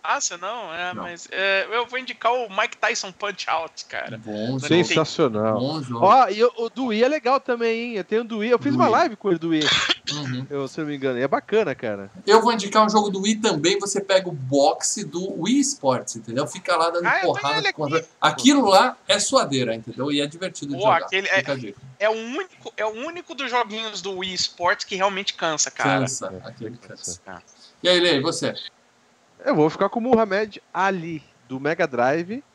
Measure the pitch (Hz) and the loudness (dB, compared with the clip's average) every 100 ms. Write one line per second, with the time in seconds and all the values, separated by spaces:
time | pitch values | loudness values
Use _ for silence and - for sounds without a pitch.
0 | 165 262 - 175 185 240 190 165 180 180 | -2 -2 -2 -6 -8 -8 -8 -6 -6 -6
1 | 175 170 - 185 196 196 185 226 240 247 | -10 -12 -10 -2 2 2 0 -2 -2 -6
2 | 254 240 226 254 226 190 233 - 214 233 | -8 -2 0 0 -2 -2 -2 0 -2 -2
3 | 196 175 202 190 - 156 160 - - 113 | -6 -8 -8 -6 -2 -2 -4 -12 -12 -10
4 | - 110 110 107 113 131 143 165 165 165 | -8 -10 -8 -6 -4 -4 2 2 4 2
5 | 156 - 135 107 110 107 131 156 127 117 | 0 2 0 2 0 0 -2 -4 -6 2
6 | 185 254 226 208 240 226 226 - 262 214 | 6 8 6 4 2 2 -6 -2 -2 2
7 | 247 302 233 269 - 240 233 226 240 220 | 2 2 2 0 0 -2 0 -2 -4 -6
8 | 175 220 233 220 220 240 - 127 254 240 | -2 -2 -2 -4 2 2 2 2 4 4
9 | 339 214 202 165 165 156 143 - - - | 2 0 0 0 2 2 2 2 0 -4
10 | - 147 135 127 131 143 135 - 151 143 | -6 -8 -6 -6 -6 -6 -6 -6 -6 -2
11 | 135 123 139 240 - 208 185 127 117 101 | -2 0 0 -2 0 0 0 -4 -6 -6
12 | 98 - - 220 220 226 202 220 214 214 | -10 -10 6 6 6 0 2 4 6 4
13 | 202 190 202 214 220 160 160 202 196 - | 2 -2 0 2 2 2 2 0 0 -4
14 | - 190 180 151 127 139 143 - - 220 | 2 2 2 -8 0 4 4 4 -4 -4
15 | 165 170 190 - 180 277 269 - 135 123 | -6 -6 -6 -4 0 2 2 0 0 0
16 | - 113 107 117 147 185 - 165 170 175 | -4 -12 -6 -4 -4 -6 -2 0 2 0
17 | 185 320 359 - 139 143 403 - 147 160 | 0 0 0 -2 -2 -2 -2 -4 -2 -2
18 | - _ 151 156 247 285 214 190 247 - | -4 _ 0 4 4 6 6 6 6 0
19 | - 311 - 262 175 135 113 113 113 110 | -2 0 2 2 2 -2 -2 -4 -8 -6
20 | 139 143 147 165 185 - 143 143 208 170 | -2 -2 -2 -6 -10 -8 -10 0 4 4
21 | - 185 196 190 147 135 110 - 131 - | 2 -4 0 0 0 -6 -6 -14 -20 -2
22 | 208 220 226 285 381 _ - - 214 220 | 0 0 -6 -8 -10 _ -16 -6 -6 -6
23 | 294 339 - 269 269 247 226 214 220 202 | -10 -12 -16 -10 -2 -2 -2 -6 -8 -8
24 | 185 190 190 180 - - 175 185 - 196 | -8 -8 -6 -4 -6 -2 -2 -2 -4 -2
25 | 196 190 202 - 170 151 - - 113 92 | -2 -2 -6 -4 -4 -2 -4 -2 0 0
26 | - - 95 92 - - 113 123 - - | -2 -4 -10 -12 -16 -14 -14 -14 -18 -14
27 | - - - 90 _ _ - _ 175 180 | -14 -14 -16 -18 _ _ -20 _ 2 4
28 | 175 139 151 160 127 - - _ _ _ | 4 2 0 -2 -4 -6 -16 _ _ _
29 | _ _ _ _ - 151 156 - 196 233 | _ _ _ _ 0 4 2 2 -2 0
30 | 233 226 220 190 220 - _ 170 190 190 | 2 2 4 0 -2 -8 _ -2 0 0
31 | 165 156 - _ _ 131 143 170 165 123 | -6 -10 -12 _ _ -4 -2 0 0 2
32 | 123 156 175 240 _ | 2 2 -4 -10 _